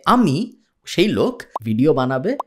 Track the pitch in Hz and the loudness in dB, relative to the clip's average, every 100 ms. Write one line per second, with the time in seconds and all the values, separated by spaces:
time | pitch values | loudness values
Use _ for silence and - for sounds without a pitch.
0 | - 247 185 139 247 - _ _ - - | 0 2 2 0 -4 -12 _ _ -4 0
1 | 208 104 214 - - - 110 110 277 135 | 2 2 0 -4 -12 -10 -4 2 2 2
2 | 127 131 190 285 | 0 -2 -4 -6